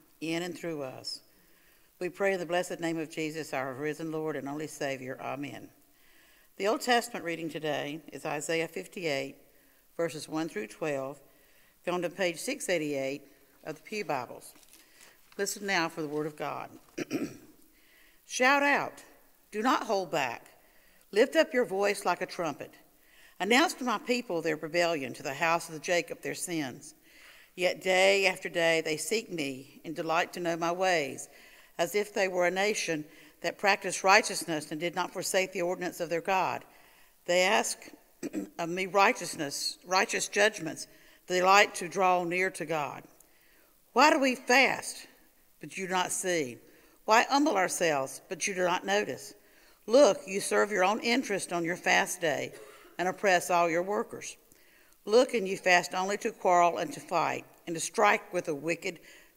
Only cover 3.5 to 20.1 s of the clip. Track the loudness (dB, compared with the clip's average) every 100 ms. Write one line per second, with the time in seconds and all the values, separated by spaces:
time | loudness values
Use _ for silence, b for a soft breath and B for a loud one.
3.5 | -4 -4 -4 -6 -6 -6 -4 -4 -6 -6
4.5 | -8 -8 -6 -6 -4 -8 -10 -8 -8 -8
5.5 | -12 -16 _ _ b b b b b b
6.5 | _ -2 0 2 2 2 -8 -6 -6 -6
7.5 | -6 -4 -4 -4 -10 -12 -10 -6 -6 -2
8.5 | -2 -2 -6 -10 -6 -2 -2 -4 -12 _
9.5 | b b b b -6 -6 -6 -8 -6 -6
10.5 | -6 -10 -6 -4 -4 -6 -10 -18 b b
11.5 | b b b -4 -4 -4 -2 -2 -2 -6
12.5 | -6 -2 -2 0 -2 -4 -6 -12 b b
13.5 | b -14 -14 -10 -8 -4 -4 -6 -12 -18
14.5 | -20 -20 b b b b b b -8 -6
15.5 | -6 -2 -2 -2 -4 -6 -4 -6 -6 -8
16.5 | -8 -10 -16 -18 -12 -8 -6 -6 -10 -20
17.5 | -20 _ _ _ _ _ _ _ 0 4
18.5 | 4 4 2 -2 -8 -20 -20 _ _ _
19.5 | -4 0 0 0 -2 0